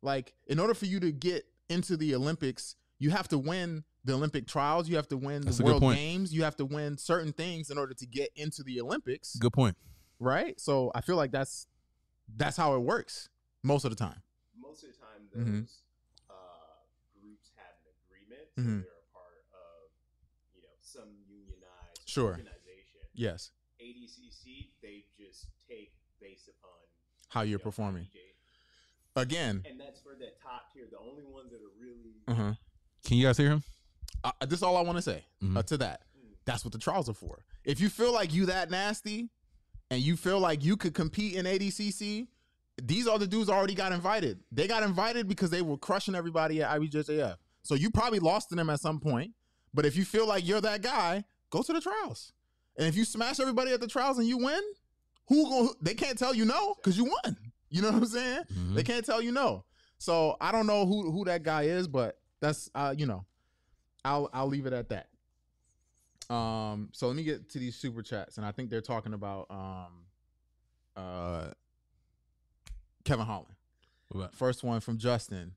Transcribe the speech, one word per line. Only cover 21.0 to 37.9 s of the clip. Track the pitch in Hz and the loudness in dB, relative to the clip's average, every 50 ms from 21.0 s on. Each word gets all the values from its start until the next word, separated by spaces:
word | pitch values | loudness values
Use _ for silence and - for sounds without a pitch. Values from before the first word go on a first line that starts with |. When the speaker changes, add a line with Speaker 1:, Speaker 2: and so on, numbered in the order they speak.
| 110 107 104 101 101 98 | -20 -20 -20 -20 _ _
Speaker 3:
unionized | 101 101 98 98 - - 92 92 90 - - - _ - - | -20 -20 -20 -20 -20 -20 _ -20 -20 -20 -20 -20 _ -20 -16
Speaker 1:
Sure. | - - 147 127 107 | -8 -4 -2 -2 -2
Speaker 3:
organization. | 90 85 - - - - _ - - - _ _ _ _ - - _ | -2 -6 -12 -18 -20 -20 _ -20 -20 -20 _ _ _ _ -20 -20 _
Speaker 1:
Yes. | - 117 107 85 90 - - _ _ _ _ _ _ | -8 -6 -6 -6 -8 -14 -18 _ _ _ _ _ _
Speaker 3:
A | 117 120 123 | -20 -20 -20
D | - - 240 | -20 -20 -20
C | - 247 123 - | -20 -20 -20 -20
C, | - - - 127 127 135 139 - _ _ - | -20 -20 -20 -20 -18 -18 -18 -20 _ _ -20
they | 104 104 104 104 _ _ _ | -20 -20 -20 -20 _ _ _
just | 104 95 92 - - - - _ _ _ | -20 -20 -20 -20 -20 -20 -20 _ _ _
take | 123 110 104 104 _ _ _ _ _ _ | -20 -20 -20 -20 _ _ _ _ _ _
based | 104 98 98 90 _ - | -20 -20 -20 _ _ -20
upon, | _ _ _ 92 90 _ _ _ _ _ _ _ _ _ - _ | _ _ _ -20 -20 _ _ _ _ _ _ _ _ _ -20 _
Speaker 1:
How | - 123 110 | -6 -4 -2
you're | 104 104 | -2 -4
Speaker 3:
you | 98 | -4
know, | - | -6
Speaker 1:
performing. | 110 101 - 110 101 95 90 87 | -8 -8 -6 -8 -8 -8 -8 -12
Speaker 3:
I | |
D | 92 _ | -14 _
J. | - - _ _ _ _ _ _ _ _ _ _ _ _ _ _ _ _ _ _ | -20 -20 _ _ _ _ _ _ _ _ _ _ _ _ _ _ _ _ _ _
Speaker 1:
Again. | 135 127 127 147 170 160 120 101 95 92 - | -4 -2 -2 -2 -4 -2 -2 -2 -4 -6 -10
Speaker 3:
And | - - | -16 -18
that's | - - - - | -20 -20 -20 -20
for | _ - 135 | _ -20 -20
the | 127 127 113 - _ - | -18 -20 -20 -20 _ -18
top | 135 123 120 - - _ | -16 -16 -16 -16 -20 _
tier. | 139 123 110 | -20 -20 -20
The | 110 - | -20 -20
only | 104 120 139 147 143 | -20 -20 -20 -20 -20
ones | 139 135 135 131 123 | -20 -20 -20 -20 -20
that | 117 113 | -20 -20
are | 107 101 98 107 | -20 -20 -20 -20
really | 120 123 120 120 117 113 110 110 _ - | -20 -20 -20 -20 -20 -20 -20 -20 _ -4
Speaker 1:
Uh-huh. | 120 113 107 104 110 - _ - _ _ _ _ _ _ - | -2 -2 -2 -2 -4 -8 _ -20 _ _ _ _ _ _ -2
Speaker 2:
Can | - 120 120 | 2 4 6
you | 127 | 6
guys | 131 123 - | 6 6 6
hear | 143 143 | 4 4
him? | 151 156 147 - - _ _ _ _ _ - - - - - | 4 2 0 -4 -14 _ _ _ _ _ -16 -10 -10 -4 -4
Speaker 1:
Uh, | 127 - _ 131 | -4 -4 _ -2
this | 127 170 170 | -2 -2 0
is | 196 | 2
all | 185 180 | 4 4
I | 185 175 | 4 4
wanna | 170 175 175 - | 2 0 -2 -2
say, | - 101 78 - _ _ _ 101 | -2 -4 -4 -8 _ _ _ -2
Speaker 2:
Mm-hmm. | 98 95 | 0 2
Speaker 1:
uh, | 98 95 | 2 2
to | - 156 143 | 0 0 0
that. | 131 98 76 - _ _ _ - | 0 -2 -4 -8 _ _ _ -20
Speaker 3:
Mm. | - - - - _ | -20 -20 -20 -10 _
Speaker 1:
That's | - 120 117 - | -4 -4 -4 -4
what | 123 101 | -6 -8
the | 110 | -4
trials | - - 160 190 156 117 | -4 -2 0 0 -2 -2
are | 107 | -6
for. | - - 107 - - - _ - - - | -8 -8 -14 -14 -14 -18 _ -20 -10 -4
If | - 143 123 | -4 0 2
you | 180 | 2
feel | 208 | 0